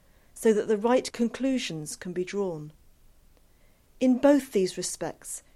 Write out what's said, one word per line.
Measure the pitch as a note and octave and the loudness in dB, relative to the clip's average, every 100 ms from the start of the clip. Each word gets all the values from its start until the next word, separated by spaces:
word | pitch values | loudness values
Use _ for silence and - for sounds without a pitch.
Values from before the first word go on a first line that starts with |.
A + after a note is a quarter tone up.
| _ _ _ | _ _ _
so | - A3+ | 0 2
that | G#3 - | 2 2
the | G#3+ | 0
right | A#3 B3+ - | 4 2 2
conclusions | - A#3 - C4 B3+ - D#3+ D3+ - | -2 -2 0 -2 -2 -4 -8 -10 -10
can | F3+ | -8
be | F3+ | -6
drawn. | F3+ G3+ F#3+ D#3 D3+ - - _ - _ _ _ _ _ _ _ _ - | -4 -4 -4 -6 -10 -16 -20 _ -20 _ _ _ _ _ _ _ _ 0
In | B3+ B3 | 2 4
both | C#4 C#4+ C4+ | 6 4 2
these | G3+ F#3 F#3 | 0 0 -2
respects, | F3+ - D#3+ - - - - | -8 -6 -8 -10 -14 -16 -16